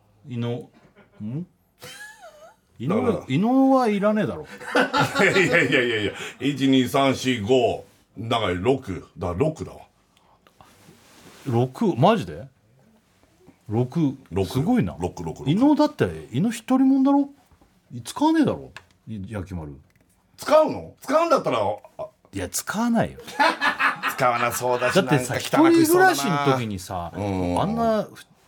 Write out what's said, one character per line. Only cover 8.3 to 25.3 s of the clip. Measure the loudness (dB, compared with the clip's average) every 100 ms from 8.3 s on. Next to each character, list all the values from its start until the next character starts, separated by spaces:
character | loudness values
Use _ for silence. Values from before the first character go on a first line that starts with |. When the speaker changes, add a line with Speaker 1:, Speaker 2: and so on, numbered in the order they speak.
| -2 0
Speaker 2:
い、 | 0
六。 | 0 0 -2 -12 -12 -8
だ | -6
か |
ら、 | -2
六 | -2 -2
だ | -12
わ。 | -16 -20 _ _ _ _ _ _ _ -20 _ -20 -20 _ -20 -20 -14 -2
Speaker 1:
六？ | 0 0 0 -2 4
マ | 4 4
ジ | -2
で？ | -10 -16 _ _ _ _ _ _ _ _ _ -20 _ -4
六。 | -2 -2 0 -2 -2 -6
Speaker 2:
六。 | -4 -2
Speaker 1:
す | -2
ご | 0 0
い |
な。 | 0 -4
Speaker 2:
六、 | -8 -6
六、 | -10 -6
六。 | -2
Speaker 1:
伊 |
野 | 2 4
だ | 4 2
っ |
て、 | 2 -2 -2 -8
伊 | -2
野 | -2
一 | -4 -2 2
人 |
も | 4 4
ん |
だ | 4
ろ？ | 2 0 -6 _ _ _ _ _ -14
使 | -12 0
わ | 2
ね | 4
え |
だ | 2
ろ、 | 0 -8 -20 -20 _ -14
焼 | -12 -10 -10 -8
き |
丸。 | -10 -10 -16 _ _ _ _ _ _
Speaker 2:
使 | 2 4
う | 4
の？ | -2 -12 -18
使 | -2 0
う | 2
ん |
だ | 0
っ |
た | 0
ら、 | -2 -2 -6 -12 -16
あ、 | -16 _ _
Speaker 1:
い | -10
や、 | -8
使 | -8 -6 -2
わ | 0
な | 0
い | -2
よ。 | -6 -16 0 0 2 -2 0 -2 -2 -8 0
Speaker 2:
使 | 0
わ | 2
な | -2
そ | -2 -2 0
う |
だ | 2
し、 |
Speaker 1:
だ | 0
っ | 2
て | 0
さ、 | 0